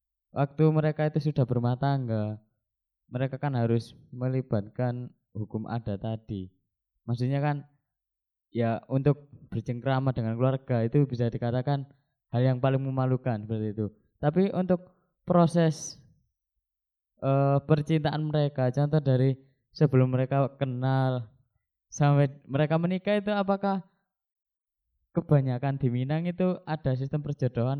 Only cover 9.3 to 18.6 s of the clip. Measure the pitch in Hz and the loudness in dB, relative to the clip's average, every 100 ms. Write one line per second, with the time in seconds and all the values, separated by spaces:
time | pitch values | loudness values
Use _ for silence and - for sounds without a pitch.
9.3 | - - 117 120 120 135 131 135 123 113 | -20 -8 -8 -6 -4 -2 0 0 -2 -2
10.3 | 113 127 131 - 120 113 147 135 120 117 | 0 0 0 -2 -2 2 2 0 0 -2
11.3 | 123 120 123 127 143 135 _ _ _ _ | -2 -4 -2 -2 -4 -6 _ _ _ _
12.3 | 120 131 123 131 135 135 131 131 127 127 | 0 2 2 0 0 -2 0 0 0 -2
13.3 | 107 107 110 107 104 104 - _ - 147 | -4 -4 -4 -4 -4 -6 -6 _ -4 -2
14.3 | 165 196 180 185 175 - _ _ _ - | 2 0 0 0 -2 -4 _ _ _ 2
15.3 | 175 165 170 165 151 - - - _ _ | 4 4 4 2 0 -8 -16 -20 _ _
16.3 | _ _ _ _ _ _ _ _ - 139 | _ _ _ _ _ _ _ _ -6 0
17.3 | 139 139 139 - 151 147 160 147 147 151 | 2 4 2 2 0 2 0 0 -2 -2
18.3 | 151 143 143 | 0 0 0